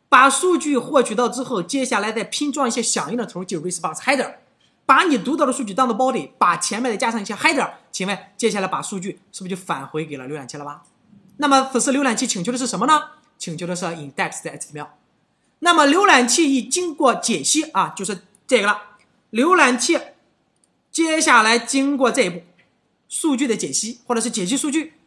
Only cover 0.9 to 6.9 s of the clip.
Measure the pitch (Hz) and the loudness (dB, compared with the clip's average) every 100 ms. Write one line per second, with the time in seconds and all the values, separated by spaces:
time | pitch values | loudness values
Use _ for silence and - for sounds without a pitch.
0.9 | 262 240 214 240 247 262 220 170 277 247 | 2 2 0 -2 -2 -4 -4 -4 -4 -2
1.9 | 214 208 220 202 - 285 285 247 233 226 | -2 -2 -6 -6 -4 -4 -2 -2 -2 -2
2.9 | - 147 240 214 175 185 175 175 - 165 | -4 -4 -6 -6 -10 -8 -8 -6 -6 -6
3.9 | 156 254 269 185 - _ _ _ _ - | -4 0 0 -2 -10 _ _ _ _ 4
4.9 | 277 349 247 185 302 262 247 214 190 254 | 6 6 2 0 0 0 0 -4 0 0
5.9 | 214 262 226 135 - 185 165 - 208 254 | 2 0 -2 -6 0 0 2 -4 -4 -4